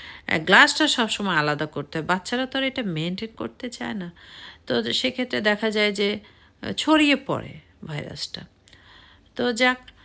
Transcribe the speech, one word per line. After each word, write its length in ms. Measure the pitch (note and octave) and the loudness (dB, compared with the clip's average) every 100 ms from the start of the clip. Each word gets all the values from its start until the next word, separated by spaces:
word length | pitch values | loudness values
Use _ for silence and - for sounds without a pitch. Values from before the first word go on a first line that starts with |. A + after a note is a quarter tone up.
| - - - | -18 -12 -4
আহ, 120 | D#3+ | -2
গ্লাসটা 500 | D#3+ G3+ D4 - D#4 | 6 8 8 6 2
সবসময় 460 | - A3 - G3+ | 2 0 -2 0
আলাদা 320 | E3 D3+ D3 D3+ | 2 2 0 -4
করতে 320 | - D3 E3 | -6 -6 -4
হয়। 80 | D3+ | -2
বাচ্চারা 400 | F#3 - B3 C4 | -2 -2 -4 -2
তো 120 | C4+ | -2
আর 60 | |
এটা 180 | C4 C4 | -2 -2
মেনটেন 460 | G#3+ D#3 E3 F#3 A3+ - | -4 -2 -4 -4 -8 -8
করতে 340 | A3+ - B3+ | -10 -8 -12
চায় 240 | - A#3+ | -8 -8
না, 180 | A3 F3 - - - - - - | -8 -10 -14 -20 -20 -20 -12 -2
তো 260 | - A#2 | -2 0
সেক্ষেত্রে 480 | - - B3 B3 B3 | -2 -2 -2 -4 0
দেখা 300 | G#3+ G#3 A3 | 0 0 0
যায় 220 | G#3+ G#3 | 2 0
যে, 260 | G3+ G3+ G#3 - _ - _ | 0 -2 -2 -10 _ -20 _
আহ, 100 | - | -8
ছড়িয়ে 440 | G3 - D#4 G3+ C#4 | -2 4 6 6 2
পড়ে 440 | - B2+ A2 D#3 - _ | 0 -4 -6 -14 -20 _
ভাইরাসটা। 560 | - D3+ - - - - - _ - - - - - - _ - | -10 -10 -8 -10 -10 -12 -16 _ -20 -20 -20 -20 -20 -20 _ -4
তো 160 | B3 | -2
যাক, 260 | A3+ B3+ B3+ - - | 2 2 2 -6 -20